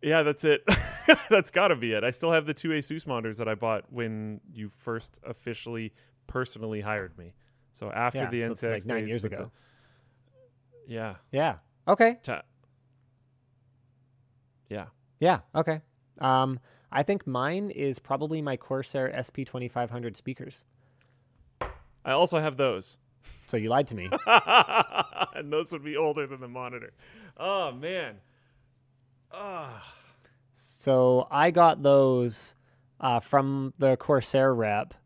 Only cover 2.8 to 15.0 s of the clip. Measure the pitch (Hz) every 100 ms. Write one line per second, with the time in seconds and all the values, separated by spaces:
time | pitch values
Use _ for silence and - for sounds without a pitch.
2.8 | 135 156 151 123 113 107 110 107 113 107
3.8 | - 123 117 110 107 107 - 110 104 _
4.8 | - 113 - - - 117 - 113 - 117
5.8 | 110 _ _ _ - 127 127 - 110 107
6.8 | 104 107 92 82 85 _ _ _ _ _
7.8 | 104 104 120 131 127 120 117 113 120 110
8.8 | 101 117 107 117 104 98 - _ _ _
9.8 | _ _ _ _ _ _ _ _ _ -
10.8 | - 117 110 95 _ 135 156 98 _ _
11.8 | - 196 226 240 - 101 - _ _ _
12.8 | _ _ _ _ _ _ _ _ _ _
13.8 | _ _ _ _ _ _ _ _ _ 101
14.8 | - _